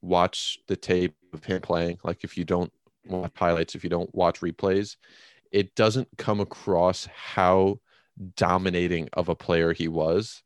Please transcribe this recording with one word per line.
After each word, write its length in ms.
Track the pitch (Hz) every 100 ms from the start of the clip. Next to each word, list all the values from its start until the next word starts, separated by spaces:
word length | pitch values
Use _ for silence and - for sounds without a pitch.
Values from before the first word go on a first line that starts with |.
watch 580 | 90 90 90 - - - _
the 100 | 95
tape 360 | - 90 90 _ _
of 100 | 78
him 160 | - 92
playing, 380 | - 85 85 87 82
like, 180 | 87
if 140 | - -
you 80 | 85
don't 260 | 87 87 _ _ _ -
watch 280 | 92 90 -
highlights, 400 | 87 85 82 -
if 80 |
you 60 | 90
don't 260 | 85 90 92
watch 240 | 87 -
replays, 560 | 87 85 98 95 104 - _ - - _ _
it 240 | 101 98 -
doesn't 320 | 110 117 - -
come 220 | - 104
across 720 | 101 - - 90 90 92 -
how 680 | - - - 92 92 95 101 _ _ _ - 92 -
dominating 720 | 87 92 92 90 87 87 78
of 160 | - 87
a 80 | 85
player 380 | - 85 82
he 160 | 82 82
was 520 | 80 80 87 110 -